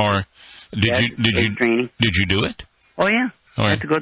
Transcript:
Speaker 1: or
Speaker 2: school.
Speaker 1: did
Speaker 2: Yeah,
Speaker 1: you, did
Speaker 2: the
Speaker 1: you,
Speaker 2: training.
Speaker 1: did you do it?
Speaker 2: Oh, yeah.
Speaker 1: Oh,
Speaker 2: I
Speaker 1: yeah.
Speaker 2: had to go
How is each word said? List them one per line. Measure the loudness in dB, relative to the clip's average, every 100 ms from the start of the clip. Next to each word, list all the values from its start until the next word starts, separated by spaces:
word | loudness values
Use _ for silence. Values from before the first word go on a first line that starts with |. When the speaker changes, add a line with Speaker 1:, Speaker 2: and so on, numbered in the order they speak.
Speaker 1:
or | 0 0
Speaker 2:
school. | -4 _ -20 -20 -10 -2
Speaker 1:
did |
Speaker 2:
Yeah, | 0 2
Speaker 1:
you, | 0 0
did | 0 0
Speaker 2:
the |
Speaker 1:
you, | 0
Speaker 2:
training. | 0 0 0 -2 -2
Speaker 1:
did | 0 0
you | 0
do | 0
it? | -2 -6 -20 _ _ -2
Speaker 2:
Oh, | 0
yeah. | 0 -2 -8 _ -2
Speaker 1:
Oh, |
Speaker 2:
I | 0
Speaker 1:
yeah. |
Speaker 2:
had | 0
to | -2
go | -2